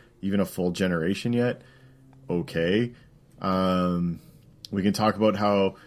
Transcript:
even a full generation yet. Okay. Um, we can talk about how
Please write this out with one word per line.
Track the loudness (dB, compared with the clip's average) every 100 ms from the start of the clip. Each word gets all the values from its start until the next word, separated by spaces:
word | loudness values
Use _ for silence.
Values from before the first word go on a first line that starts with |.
| -14 _
even | -2 0
a | 0
full | -2 -2
generation | 0 0 0 -2 -2 -2
yet. | 0 -2 -4 -12 -20 -20 -20 -20 -16 -4
Okay. | -4 -2 -2 2 2 0 -6 -20 -20 -20 -8
Um, | -2 0 2 2 0 0 -2 -4 -12 -20 -20 -20 -8
we | -2
can | 0
talk | 0 0 2
about | 2 2
how | 2 2 2 -2